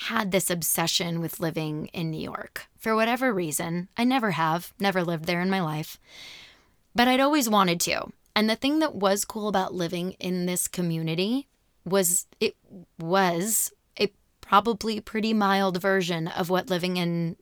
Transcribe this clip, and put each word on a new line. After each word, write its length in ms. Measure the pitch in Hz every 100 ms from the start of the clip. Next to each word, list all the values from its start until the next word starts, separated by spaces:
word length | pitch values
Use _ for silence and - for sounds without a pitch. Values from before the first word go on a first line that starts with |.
| -
had 240 | 226 208
this 180 | 185 -
obsession 720 | 175 156 - 170 - 170 165
with 180 | 165 -
living 500 | 165 160 156 151 160
in 180 | - 165
New 100 | 156
York. 460 | - - - - - _
For 180 | 226 220
whatever 380 | 226 247 262
reason, 540 | 196 170 147 170 175 180 -
I 60 |
never 280 | 247 262 220
have, 420 | 156 160 165 - -
never 260 | 196 185
lived 200 | 170 165
there 180 | 160 175
in 80 | 185
my 120 | 190
life. 360 | 165 156 160 - _ - - - - - _ _ _
But 140 | - 240
I'd 140 | 254
always 260 | 277 302 226
wanted 320 | 208 185 170
to. 300 | - - - - _ -
And 140 | 214
the 80 | 226
thing 220 | 269 302
that 160 | 311 -
was 280 | 190 202
cool 240 | - 220 214
about 260 | 196 185
living 380 | 180 170 175 180 -
in 260 | 180 180 180
this 220 | 185 -
community 800 | - 175 165 160 165 190 254 - _ _ _ -
was 420 | 196 185 170 - _
it 160 | 226 - _ 196 175 -
was 720 | 165 190 185 170 202 214 - - _ -
a 140 | 208 - _ _
probably 580 | - 196 202 226 220 214
pretty 340 | - 220 220
mild 480 | 220 202 196 196 180
version 460 | 196 190 170 170 165
of 220 | - 170
what 200 | 180 180
living 280 | 180 180 180
in 400 | 170 170 165 185